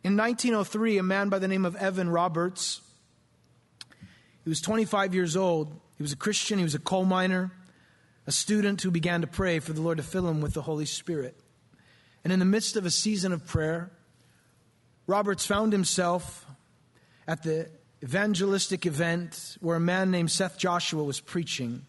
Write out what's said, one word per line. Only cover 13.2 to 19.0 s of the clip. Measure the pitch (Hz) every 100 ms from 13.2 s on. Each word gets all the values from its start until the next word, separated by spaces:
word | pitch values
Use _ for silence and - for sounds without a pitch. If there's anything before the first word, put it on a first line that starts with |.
| 185
of | 170 -
prayer, | 165 156 170 180 - _ _ _ _ _ _ _ _ _ _ -
Roberts | 202 202 190 -
found | 202 220
himself | 202 175 - 175 175 - - - - _ _ _ _ _ _ -
at | 160
the | 160 156 160 - _ _
evangelistic | 135 175 208 180 196 196 - 185 180
event | 143